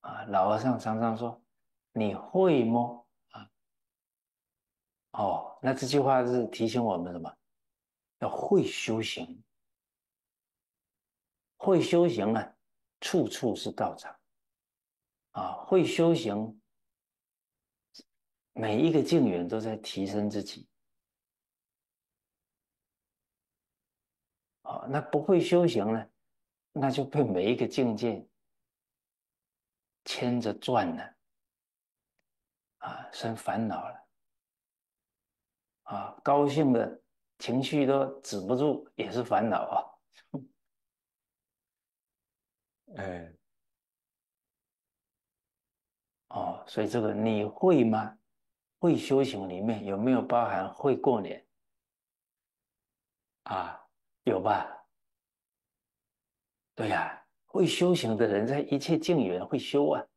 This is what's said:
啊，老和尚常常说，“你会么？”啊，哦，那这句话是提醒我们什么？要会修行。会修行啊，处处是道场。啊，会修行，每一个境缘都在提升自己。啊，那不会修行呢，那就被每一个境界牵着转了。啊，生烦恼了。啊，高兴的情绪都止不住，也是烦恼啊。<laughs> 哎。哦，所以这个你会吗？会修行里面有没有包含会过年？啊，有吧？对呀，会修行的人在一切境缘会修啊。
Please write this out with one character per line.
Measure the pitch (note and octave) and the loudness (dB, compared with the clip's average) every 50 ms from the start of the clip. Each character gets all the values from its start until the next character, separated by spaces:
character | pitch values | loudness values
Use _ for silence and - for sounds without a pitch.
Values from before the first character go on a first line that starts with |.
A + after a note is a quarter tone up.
啊， | - - - - - | -12 -12 -12 -12 -10
老 | A2 G2+ F#2+ F#2 G2+ | 0 2 2 4 4
和 | G#2+ A2 | 2 2
尚 | A#2 B2+ B2 A2+ | 2 0 0 0
常 | - A2 A2 A2 | -2 -4 -2 0
常 | A#2 A#2 A2+ | 0 -2 -2
说 | A2 A#2+ A#2 A#2 - _ _ _ _ _ _ _ _ _ _ _ | -2 -4 -6 -6 -10 _ _ _ _ _ _ _ _ _ _ _
，“你 | A2+ A2 G2+ F#2 | -2 -2 -2 -2
会 | - - - - F#3 F#3+ F3+ D#3 C3+ A#2 | -6 -10 -2 2 4 4 6 6 4 4
么？” | A2+ A#2 A#2+ A#2+ - - - - _ _ _ _ _ | 4 2 2 0 -2 -6 -14 -20 _ _ _ _ _
啊， | - - G#2 _ _ _ _ _ _ _ _ _ _ _ _ _ _ _ _ _ _ _ _ _ _ _ _ _ _ _ _ _ _ _ _ _ | -20 -20 -20 _ _ _ _ _ _ _ _ _ _ _ _ _ _ _ _ _ _ _ _ _ _ _ _ _ _ _ _ _ _ _ _ _
哦， | - - G#2+ F#2+ E2+ D#2+ - - - - | -6 -4 -2 -2 -2 -4 -6 -10 -14 -4
那 | - B2+ C3 | -2 -2 -2
这 | C3 C#3 | -2 -2
句 | B2+ C#3 C#3+ | 0 2 2
话 | C3 C3+ C3+ B2+ B2 | 4 4 4 4 4
是 | A#2+ B2 B2 A#2 | 2 0 0 0
提 | G#2+ - - A2+ | -2 -2 -2 -2
醒 | A2+ A2+ B2+ A#2 | 0 0 0 0
我 | A2 F#2+ | 2 0
们 | E2+ F2 F2 F2 | -2 -4 -6 -8
什 | F2 | -10
么？ | D#2+ D#2+ - _ _ _ _ _ _ _ _ _ _ _ _ _ _ _ _ _ | -12 -12 -16 _ _ _ _ _ _ _ _ _ _ _ _ _ _ _ _ _
要 | B2 - | -6 -6
会 | - - - - G#3 F#3 A#2+ | -4 -4 0 4 4 4 4
修 | - - - - - A2 A2 | 2 -4 -6 -4 -2 -2 -2
行。 | A2 - - - B2+ - - - - _ _ _ _ _ _ _ _ _ _ _ _ _ _ _ _ _ _ _ _ _ _ _ _ _ _ _ _ _ _ _ _ _ _ _ _ _ _ _ _ _ _ | -2 -4 -6 -10 -10 -14 -16 -20 -20 _ _ _ _ _ _ _ _ _ _ _ _ _ _ _ _ _ _ _ _ _ _ _ _ _ _ _ _ _ _ _ _ _ _ _ _ _ _ _ _ _ _
会 | _ - G3 F#3+ E3 | _ 2 4 4 4
修 | C3 - - E3+ F3 | 4 4 4 4 4
行 | E3+ - - G2 G#2 A2+ | 4 2 0 0 0 0
啊， | - - - _ _ _ _ _ _ _ _ _ _ | 0 -2 -6 _ _ _ _ _ _ _ _ _ _
处 | - - - F3+ C3 | -8 0 2 2 2
处 | G#2 - - - A#2 G2 | 0 -2 -2 -2 -2 -2
是 | - - G#2+ | -2 -6 -10
道 | - - G#2+ - - | -4 -4 -4 -4 -4
场。 | - - - - _ _ _ _ _ _ _ _ _ _ _ _ _ _ _ _ _ _ _ _ _ _ _ | -10 -16 -18 -20 _ _ _ _ _ _ _ _ _ _ _ _ _ _ _ _ _ _ _ _ _ _ _
啊， | _ - F#2+ F#2 - - - | _ -8 -8 -6 -8 -10 -2
会 | - F#3 F#3 D#3 | 2 4 4 4
修 | B2+ - - E3 E3 E3 | 2 2 2 4 4 4
行， | - - A2 G2+ G#2 A2 A2+ - - _ _ _ _ _ _ _ _ _ _ _ _ _ _ _ _ _ _ _ _ _ _ _ _ _ _ _ - - _ _ _ _ _ _ _ _ _ | 2 0 -2 -4 -4 -4 -6 -10 -16 _ _ _ _ _ _ _ _ _ _ _ _ _ _ _ _ _ _ _ _ _ _ _ _ _ _ _ -20 -20 _ _ _ _ _ _ _ _ _
每 | _ A2 A2+ A2 G#2 A2+ | _ -4 -2 0 2 4
一 | D3+ E3 | 4 4
个 | D#3+ D3+ | 4 4
境 | C3 - E3 E3 C3 | 4 4 4 4 4
缘 | G#2+ F2+ F2 F2 | 4 2 0 -2
都 | E2 A2+ A2 | -2 -4 -4
在 | A2 A2+ A2 | -4 -4 -6
提 | A2 - - - - G2 | -8 -10 -10 -6 -6 -4
升 | - G2+ G#2 G#2 G#2 | -2 -2 -2 -2 -2
自 | G#2+ G#2 G2+ | -2 -4 -6
己。 | - - - - _ _ _ _ _ _ _ _ _ _ _ _ _ _ _ _ _ _ _ _ _ _ _ _ _ _ _ _ _ _ _ _ _ _ _ _ _ _ _ _ _ _ _ _ _ _ _ _ _ _ _ _ _ _ _ _ _ _ _ _ _ _ _ _ _ _ _ _ _ _ _ _ _ _ _ _ _ _ _ | -6 -14 -18 -20 _ _ _ _ _ _ _ _ _ _ _ _ _ _ _ _ _ _ _ _ _ _ _ _ _ _ _ _ _ _ _ _ _ _ _ _ _ _ _ _ _ _ _ _ _ _ _ _ _ _ _ _ _ _ _ _ _ _ _ _ _ _ _ _ _ _ _ _ _ _ _ _ _ _ _ _ _ _ _
啊， | _ - - - - | _ -10 -10 -10 -8
那 | B2+ C#3 D3 | -4 -4 -4
不 | C#3+ - - D3 | -4 0 -2 -2
会 | D3+ - F#3+ E3+ | 2 4 4 4
修 | E3 - F3 F3 F3 | 4 6 4 6 6
行 | E3 - A#2 G2 G#2+ | 4 2 0 0 0
呢， | A2 A2+ G#2+ - _ _ _ _ _ _ _ _ _ _ _ _ | -2 -2 -4 -8 _ _ _ _ _ _ _ _ _ _ _ _
那 | _ D3+ C3+ C3+ | _ 0 0 0
就 | B2 C#3 C3+ | 0 0 -4
被 | C3 - D3 C3+ | 0 2 2 2
每 | A2+ F#2+ F2+ F#2 G#2 | 2 2 0 2 2
一 | B2 | 2
个 | - B2+ | 0 0
境 | A2 - - C3 A#2+ A2 | -2 0 0 0 0 0
界 | G#2 A#2+ A#2 G#2+ F#2 - _ _ _ _ _ _ _ _ _ _ _ _ _ _ _ _ _ _ _ _ _ _ _ _ _ _ _ _ _ _ _ _ _ _ _ _ | 0 0 -2 -2 -2 -8 _ _ _ _ _ _ _ _ _ _ _ _ _ _ _ _ _ _ _ _ _ _ _ _ _ _ _ _ _ _ _ _ _ _ _ _
牵 | - - - C3 B2 A#2+ A#2+ | -10 -6 -4 -2 0 0 0
着 | A2+ A2 G2+ | -2 -4 -6
转 | - - - B2+ A2+ G2 F2 E2 | -4 -2 0 2 2 2 0 -4
了。 | - - - _ _ _ _ _ _ _ _ _ _ _ _ _ _ _ _ _ _ _ _ _ _ _ _ _ _ _ _ _ _ _ _ _ | -8 -10 -14 _ _ _ _ _ _ _ _ _ _ _ _ _ _ _ _ _ _ _ _ _ _ _ _ _ _ _ _ _ _ _ _ _
啊， | _ - - - - - - | _ -12 -12 -12 -12 -16 -16
生 | - - - A2+ A2+ | -14 -8 -6 -6 -8
烦 | A2 - - A2 A2 A2+ | -6 -6 -4 -4 -2 -2
恼 | G#2+ F#2 F2 F2 | -4 -4 -6 -8
了。 | - - - _ _ _ _ _ _ _ _ _ _ _ _ _ _ _ _ _ _ _ _ _ _ _ _ _ _ _ _ _ _ _ _ _ _ _ _ _ | -10 -14 -16 _ _ _ _ _ _ _ _ _ _ _ _ _ _ _ _ _ _ _ _ _ _ _ _ _ _ _ _ _ _ _ _ _ _ _ _ _
啊， | - - G2 - - - - _ | -10 -8 -8 -8 -8 -12 -4 _
高 | - C#3+ C#3+ D3 | 4 4 4 4
兴 | C#3+ C3+ D#3 D#3 C3+ B2 | 4 4 4 4 4 4
的 | A#2 G#2+ - - - _ _ _ _ _ _ _ | 4 2 -2 -6 -14 _ _ _ _ _ _ _
情 | _ - - A#2 C3 | _ -6 -2 -2 -2
绪 | C3+ C3 D3+ D3 C#3 | -2 0 0 2 2
都 | B2+ C3+ C#3 C3+ C3+ - - | 4 4 2 0 -2 -4 -12
止 | - - - G2+ | -12 -8 -8 -8
不 | F2+ G2 B2 | -2 -2 0
住， | B2+ C#3+ D3+ B2+ - - - _ | 2 2 0 0 -2 -6 -14 _
也 | - - A2 | -8 -8 -4
是 | F2+ B2 A#2 | -4 -4 -2
烦 | - - F#2+ A2 | 0 0 0 2
恼 | A2+ G#2 - - | 0 0 -2 -4
啊。 | - - - - - - _ _ _ _ - _ _ - | -2 -4 -4 -4 -4 -18 _ _ _ _ -20 _ _ -14
<laughs> | - - - _ _ _ _ _ _ _ _ _ _ _ _ _ _ _ _ _ _ _ _ _ _ _ _ _ _ _ _ _ _ _ _ _ _ _ _ _ _ _ _ _ _ _ _ _ _ _ - G3+ | -14 -14 -14 _ _ _ _ _ _ _ _ _ _ _ _ _ _ _ _ _ _ _ _ _ _ _ _ _ _ _ _ _ _ _ _ _ _ _ _ _ _ _ _ _ _ _ _ _ _ _ -18 -12
哎。 | - G2 F#2+ F2+ F2 E2 E2 E2 _ _ _ _ _ _ _ _ _ _ _ _ _ _ _ _ _ _ _ _ _ _ _ _ _ _ _ _ _ _ _ _ _ _ _ _ _ _ _ _ _ _ _ _ _ _ _ _ _ _ _ _ _ _ _ _ _ _ _ | -10 -8 -8 -8 -10 -12 -14 -20 _ _ _ _ _ _ _ _ _ _ _ _ _ _ _ _ _ _ _ _ _ _ _ _ _ _ _ _ _ _ _ _ _ _ _ _ _ _ _ _ _ _ _ _ _ _ _ _ _ _ _ _ _ _ _ _ _ _ _
哦， | - - - - - - - | -8 -6 -6 -6 -8 -10 -14
所 | - - G#2+ G#2+ | -8 -4 -4 -4
以 | |
这 | G#2 - A#2+ | 0 0 0
个 | A2 G#2+ G#2 | 0 0 -2
你 | G#2 A2 A2+ A2 G#2 G#2 | 0 0 0 0 0 -2
会 | G#2 - - - F#3 F3+ C#3 A#2+ | -4 -4 0 4 4 6 6 4
吗？ | A2+ A2 A2 G#2+ G#2+ - _ _ _ _ _ _ _ _ _ _ _ _ _ | 4 2 0 -2 -6 -12 _ _ _ _ _ _ _ _ _ _ _ _ _
会 | - E3+ D3 | 0 2 2
修 | A#2 - - C#3 C3+ C#3 | 2 0 0 2 2 2
行 | - - G2+ G2 | 0 -2 -8 -8
里 | F#2 F2+ F2+ | -8 -8 -4
面 | G2+ A2+ A2+ G2+ G#2 | -4 -4 -4 -4 -4
有 | G2 G2 | -6 -4
没 | G2 A2 B2+ | -2 0 2
有 | C3 A#2 | 2 2
包 | - - A#2+ A#2+ A#2+ | 2 0 0 0 0
含 | G#2 G2 F#2 F#2+ G2+ - | 0 -2 -4 -4 -6 -8
会 | - - C#3 B2+ | -2 0 0 0
过 | B2+ - C#3 B2 G#2+ | 2 2 0 0 0
年？ | F#2+ E2 - - _ _ _ _ _ _ _ _ _ _ _ _ _ _ _ _ _ _ _ _ _ _ _ _ _ _ _ _ _ _ _ _ _ _ _ _ _ _ _ _ _ | -2 -6 -10 -12 _ _ _ _ _ _ _ _ _ _ _ _ _ _ _ _ _ _ _ _ _ _ _ _ _ _ _ _ _ _ _ _ _ _ _ _ _ _ _ _ _
啊， | - G2+ F#2+ F2+ - - - - _ _ _ _ _ _ _ _ | -8 -6 -6 -6 -8 -10 -16 -18 _ _ _ _ _ _ _ _
有 | - G#2+ F#2 | 0 0 2
吧？ | F#2 G#2+ G#2 - - - - - _ _ _ _ _ _ _ _ _ _ _ _ _ _ _ _ _ _ _ _ _ _ _ _ _ _ _ _ _ _ _ _ _ _ _ _ _ _ _ | 2 2 2 0 0 -6 -10 -18 _ _ _ _ _ _ _ _ _ _ _ _ _ _ _ _ _ _ _ _ _ _ _ _ _ _ _ _ _ _ _ _ _ _ _ _ _ _ _
对 | - A2+ G#2 | -6 -2 -2
呀， | F#2+ E2+ F2 - - - _ _ _ _ _ | -2 -2 -2 -6 -8 -14 _ _ _ _ _
会 | _ - G3 F3+ | _ 0 2 2
修 | D#3 - - F3+ F3+ F3+ | 2 2 2 4 4 4
行 | - - A2+ A2 | 2 2 -2 2
的 | G#2 A#2 | 2 2
人 | G#2+ G2+ G2+ G#2+ | 2 2 2 2
在 | A#2 C#3 D3 | 0 0 -2
一 | C#3 - C#3 | 0 0 -2
切 | C#3 - - E3 | -2 0 0 0
境 | D#3 - - F3 D3+ A#2 | 0 2 2 2 2 2
缘 | F#2 F2 F#2 F#2+ | 0 -2 -4 -4
会 | - D#3 | -4 -4
修 | B2+ - - - C#3+ C#3+ D3+ | -4 -4 0 2 2 4 4
啊。 | C#3+ - - _ _ | 2 0 -2 _ _